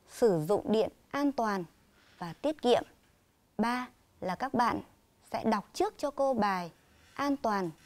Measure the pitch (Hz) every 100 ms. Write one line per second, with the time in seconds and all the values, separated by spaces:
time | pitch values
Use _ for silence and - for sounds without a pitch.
0 | _ - 233 170 156 208 - 214 - -
1 | - 277 285 262 220 196 165 _ _ _
2 | _ - 170 - - - 247 226 - -
3 | _ _ _ _ _ - 233 247 247 _
4 | _ - 185 175 269 240 233 208 - _
5 | _ _ - - 220 214 - - 403 -
6 | 285 285 269 240 202 185 170 - _ _
7 | - - 285 277 226 202 175 151